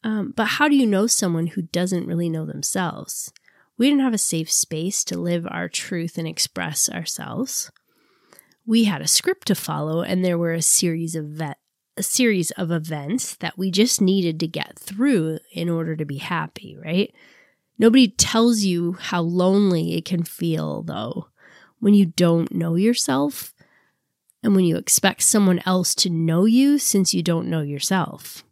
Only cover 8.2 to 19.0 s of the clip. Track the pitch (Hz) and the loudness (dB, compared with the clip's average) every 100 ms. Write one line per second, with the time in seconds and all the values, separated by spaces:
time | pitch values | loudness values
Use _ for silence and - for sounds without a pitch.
8.2 | _ - _ _ - 226 220 156 156 - | _ -20 _ _ 0 2 4 0 0 0
9.2 | - 381 - 190 - 151 151 160 - 185 | 0 -4 -2 -2 -2 -4 -2 -2 -2 0
10.2 | 185 170 170 165 160 - 180 165 165 165 | 0 0 -2 0 0 2 0 -2 -4 -6
11.2 | 151 151 156 139 _ _ _ - 196 - | -8 -8 -10 -10 _ _ _ -10 -4 2
12.2 | 247 196 165 - 175 170 156 151 143 247 | 2 2 -2 -4 -4 -4 -4 -8 -4 -4
13.2 | - - 165 - 190 185 240 - 190 196 | -6 -8 -10 -6 -4 2 2 4 2 4
14.2 | 170 160 160 160 - - - 196 269 233 | 0 -2 -4 -4 -8 -10 -14 -2 2 2
15.2 | 160 156 _ - 170 165 160 156 147 139 | 0 -4 _ -8 -4 -4 -4 -6 -6 -8
16.2 | - 170 151 - - - 156 175 - _ | -6 -6 -6 -10 -18 -16 -4 -2 -2 _
17.2 | - _ _ _ _ _ 226 247 247 - | -20 _ _ _ _ _ 6 8 6 4
18.2 | - 226 233 226 196 175 170 180 | 0 4 2 4 2 0 0 -4